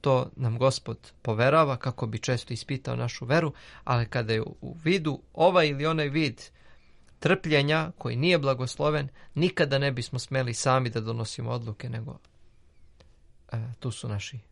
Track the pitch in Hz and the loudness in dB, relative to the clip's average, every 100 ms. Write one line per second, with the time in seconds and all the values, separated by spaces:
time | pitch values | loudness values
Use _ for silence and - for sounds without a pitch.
0 | - 131 127 - 123 117 131 - - 113 | 2 2 0 -2 -2 2 2 2 -6 -12
1 | - - - 110 123 156 151 123 - - | -12 -10 -4 2 4 6 4 2 -4 -4
2 | 117 110 - 123 - 117 - 135 127 123 | -6 -4 -2 -2 -4 -12 -6 -8 -6 -4
3 | 120 - 120 151 160 - - - - 123 | -4 -6 0 0 0 -4 -18 -16 -2 0
4 | 117 127 110 110 - - 135 165 156 190 | 0 -2 -2 -2 -2 -10 -12 -6 0 0
5 | 156 135 - - 170 185 156 139 151 160 | 0 -6 -10 2 4 6 4 2 0 0
6 | 147 143 151 113 - _ - - _ - | 0 0 -2 -2 -16 _ -20 -20 _ -20
7 | - - - 190 165 151 139 156 160 - | -20 -2 2 2 4 2 4 2 0 -6
8 | - 120 160 170 139 127 127 - 147 151 | -6 0 4 4 4 0 -2 0 0 0
9 | 139 - - - 175 - 147 135 139 127 | -2 -10 -10 0 0 2 2 2 0 -2
10 | 117 127 - 131 123 113 - 131 123 113 | -4 -6 -2 -2 0 0 2 2 2 -2
11 | 110 113 110 - 117 120 113 110 123 117 | -4 -4 -6 -6 -6 -6 -6 -10 -8 -8
12 | 113 - _ - - _ - - - - | -8 -14 _ -20 -20 _ -20 -20 -20 -20
13 | - - - - _ 113 113 120 131 - | -20 -20 -20 -20 _ -8 -8 -8 -8 -6
14 | 123 104 - 123 - | -6 -6 -6 -14 -18